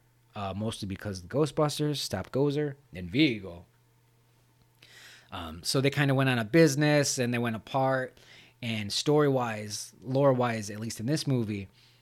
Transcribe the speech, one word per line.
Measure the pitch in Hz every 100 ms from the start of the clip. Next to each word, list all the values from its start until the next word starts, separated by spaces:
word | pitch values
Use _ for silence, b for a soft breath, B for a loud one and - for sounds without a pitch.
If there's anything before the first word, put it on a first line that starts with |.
| b _ _ -
uh, | 98
mostly | 95 110 - 98
because | 95 104 92
the | 87
Ghostbusters, | 127 147 147 151 143 151 139
Stop | - 95 92
Gozer, | 127 143 139 147 135 _
and | 90 90
Vigo. | 110 156 110 95 85 - _ _ _ _ _ _ _ _ _ _ _ B B B B B
Um, | 92 82 82
so | - 143
they | 135
kinda | 135 143
went | 135 135
on | 123
a |
business, | 107 165 160 135 151 147 139 -
and | 120
they | 120
went | 120 110
apart. | - 131 131 131 127 - B B B B
And | 117 113 101
story-wise, | - - 147 147 135 120 107 107 104 - -
lore-wise, | - 131 143 127 120 113 101
at | 104
least | 113 -
in | 113
this | 151 -
movie, | 131 107 101 98 b b b